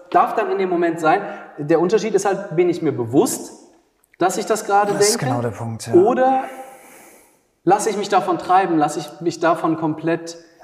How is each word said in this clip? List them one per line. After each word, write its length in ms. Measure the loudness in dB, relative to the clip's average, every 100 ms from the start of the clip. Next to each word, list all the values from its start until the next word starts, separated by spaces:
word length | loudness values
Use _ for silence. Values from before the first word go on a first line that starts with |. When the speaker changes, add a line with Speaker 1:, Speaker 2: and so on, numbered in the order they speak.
| 0
Speaker 1:
darf 240 | 2 2
dann 160 | 0 -2
in 80 | -2
dem 100 | 0
Moment 300 | 0 0 0
sein. 220 | 2 0 -2 -12 -14 -8
Der 200 | 0 2
Unterschied 360 | 4 2 2
ist 100 | 0 0
halt, 300 | -2 -2 0
bin 120 | 0
ich 140 | 0
mir 80 | -2
bewusst, 640 | -2 0 2 2 -2 -10 -18 -20 _ _ _ _ -2
dass 180 | -2 0
ich 100 | -2
das 180 | -2
gerade 280 | 2 2 2
Speaker 2:
Das 80 | 2
ist 80 | 2 2
Speaker 1:
denke? 60 | -2
Speaker 2:
genau 160 | -2
der 80 | -4
Punkt, 360 | -6 -8 -8 2
ja. 80 |
Speaker 1:
Oder 480 | 4 4 4 2 0 -4 -10 -18 -20 -20 -20 -20 -20 _ _ _ _
lasse 260 | 0 0 0
ich 60 | -4
mich 120 | 0
davon 300 | 0 0 -2
treiben, 400 | 2 2 2 2
lasse 200 | 0 -2
ich 220 | -10 -8
mich 180 | -6 -2
davon 380 | 0 0 0 -2
komplett 600 | -2 -4 -2 -4 -6 -16 -20 _